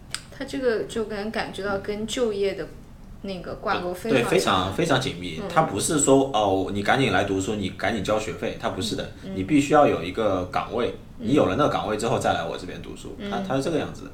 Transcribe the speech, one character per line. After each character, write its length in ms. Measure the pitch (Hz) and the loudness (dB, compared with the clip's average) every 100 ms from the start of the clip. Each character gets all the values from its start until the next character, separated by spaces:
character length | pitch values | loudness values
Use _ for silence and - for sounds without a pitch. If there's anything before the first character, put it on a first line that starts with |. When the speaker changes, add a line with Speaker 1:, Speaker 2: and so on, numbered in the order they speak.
| - - - | -12 -12 -12
Speaker 1:
他 140 | - | -12
这 140 | 269 277 | -8 -2
个 260 | 254 214 | 0 0
就 220 | - 233 214 | -2 -4 -4
能 240 | 208 214 | -4 -4
感 200 | 220 170 | -4 -4
觉 100 | 196 | -4
到 140 | 202 196 | -4 -4
跟 280 | 202 208 220 | -4 -6 -4
就 280 | 269 233 | -2 0
业 180 | 196 196 | 0 -2
的 160 | 175 151 - - - - - | -2 -8 -12 -18 -18 -18 -12
那 180 | 196 185 | -8 -8
个 140 | 151 | -8
挂 260 | - 214 190 | -6 -2 -2
钩 140 | 180 | -2
非 160 | 180 226 | -4 2
常 80 | 131 | 2
Speaker 2:
对， 40 | |
对， 60 | 113 | 4
非 100 | 190 | 2
常， 360 | 190 95 92 | 4 2 2
非 100 | 98 | 0
常 160 | 160 127 | 2 2
紧 160 | 98 85 | 0 -4
密。 240 | 90 80 | -8 -6
Speaker 1:
嗯。 80 | 196 | -2
Speaker 2:
他 140 | 160 | 2
不 180 | 156 196 | 2 2
是 180 | - 156 | 0 2
说， 320 | - 135 135 | 6 6 6
哦， 360 | 107 101 95 92 | 2 4 2 0
你 80 | 101 | 0
赶 180 | 101 123 | 2 4
紧 100 | 123 | 4
来 140 | 92 | 4
读 160 | 101 95 | 2 2
书， 140 | 95 | 0
你 160 | 107 90 | -2 -2
赶 240 | - 95 | -2 -2
紧 100 | 110 | 0
交 160 | 92 107 | 2 0
学 140 | - | 0
费， 240 | - 110 - | -4 -4 -4
他 80 | 113 | -4
不 140 | 95 | -2
是 120 | - | -2
的。 160 | - - - | -2 -6 -10
Speaker 1:
嗯。 60 | - | -8
Speaker 2:
你 100 | 95 | -4
必 140 | 95 147 | 2 4
须 140 | 135 | 6
要 140 | 151 139 | 6 6
有 160 | 92 | 4
一 100 | 90 | -2
个 320 | 113 107 92 87 | 0 2 2 0
岗 220 | - - | -4 -2
位， 200 | 110 101 - - - | -2 -2 -4 -12 -8
Speaker 1:
嗯。 100 | 110 | 2
Speaker 2:
你 40 | |
有 140 | 143 92 | 4 4
了 100 | 107 | 4
那 80 | |
个 40 | 147 | 2
岗 180 | 87 92 | 2 0
位 80 | 107 | 0
之 120 | 117 | 0
后 100 | 110 | 2
再 160 | 101 | 2
来 100 | 87 | 0
我 140 | 82 64 | 0 -6
这 80 | 90 | -8
边 160 | 73 | -10
读 120 | - | -10
书， 220 | - - - | -10 -12 -10
Speaker 1:
嗯。 140 | 202 | -6
Speaker 2:
他， 100 | - | -4
他 160 | - 135 | -2 -2
是 60 | |
这 80 | 160 | 0
个 80 | 147 | -2
样 160 | 113 | -2
子 100 | - | -8
的。 60 | - | -12